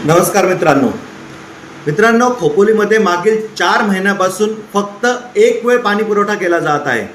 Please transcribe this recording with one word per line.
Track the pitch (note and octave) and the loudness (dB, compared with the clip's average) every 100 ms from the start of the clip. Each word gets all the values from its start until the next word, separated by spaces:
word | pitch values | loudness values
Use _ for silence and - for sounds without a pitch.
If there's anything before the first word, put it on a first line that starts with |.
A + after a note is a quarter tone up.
| D3 | 2
नमस्कार | E3+ F3+ G3+ F#3 | 2 2 2 0
मित्रांनो. | F3+ E3 C#3 A#2+ - - - - - - - - - D3 | 2 2 2 2 -2 -12 -18 -18 -18 -18 -20 -20 -8 -4
मित्रांनो, | D3+ A3+ A3+ B3 B3 | 2 4 4 2 0
खोपोलीमध्ये | D#3 G3 G#3+ G#3+ G3+ A3 | 0 2 4 4 2 2
मागील | F#3+ F3 G3+ A3 - - | 2 0 0 0 -4 -2
चार | F3+ A3+ G#3+ | 0 2 0
महिन्यापासून | F#3+ G3 G3 F#3 F#3 G#3+ A3 - | 0 0 0 -2 0 -4 -4 -4
फक्त | G3+ G3+ - A#3+ B3 - G#3 | -4 -4 -4 -2 -2 -4 2
एक | A#3 A3+ A#3 | 2 2 0
वेळ | A#3+ | 0
पाणी | G#3 G#3 | 0 -2
पुरवठा | G#3 G#3 G3+ | 0 0 0
केला | G3+ F3 E3+ | -2 0 0
जात | D#3 D3 C#3+ | 0 -2 -2
आहे. | A#2 G2 | -4 -4